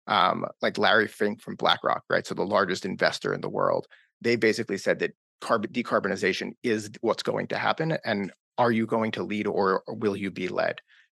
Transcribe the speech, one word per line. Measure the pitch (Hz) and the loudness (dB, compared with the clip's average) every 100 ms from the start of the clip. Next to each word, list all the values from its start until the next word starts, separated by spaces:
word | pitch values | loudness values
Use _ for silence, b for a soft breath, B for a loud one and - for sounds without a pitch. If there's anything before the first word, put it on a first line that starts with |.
| - | 0
um, | 104 90 85 - - | 4 4 2 -4 -4
like, | 113 98 | -4 2
Larry | 98 107 104 | 4 4 2
Fink | - 104 - | 0 -2 -2
from | - 95 | -10 -2
BlackRock, | 82 87 - - - | 0 2 0 -2 0
right? | 90 - | -2 -2
So | |
the | 85 | -4
largest | 90 101 92 95 95 | 0 0 0 -2 -4
investor | 92 80 - - | 0 0 0 -4
in | 50 | -4
the | - | -4
world, | 101 50 - - b b b | 0 0 0 -4 b b b
they | 117 117 | 0 2
basically | 110 104 107 95 | 2 2 -2 -2
said | 98 85 | 0 0
that | 87 - _ - | -2 -6 _ -8
carb-, | - 117 104 | 0 0 0
decarbonization | 123 113 113 95 98 95 92 95 - | -4 0 0 0 0 0 0 -4 -4
is | 120 107 107 - | -2 -2 -4 -4
what's | 113 - | -2 0
going | - 104 98 | -2 -2 -2
to | 104 | -2
happen. | 107 - 160 - | 0 0 -2 -2
And | 117 101 98 - _ - | -2 -2 -4 -10 _ 0
are | 120 | 2
you | 113 110 | 2 2
going | 113 110 | 0 0
to | 110 | -2
lead, | 92 104 101 | -4 -2 0
or, | 95 95 95 - | 2 2 2 -2
or | |
will | 113 107 98 | -2 -2 0
you | 92 | -4
be | 90 92 | -4 -4
led? | 90 82 - - b b | -2 -2 -2 -12 b b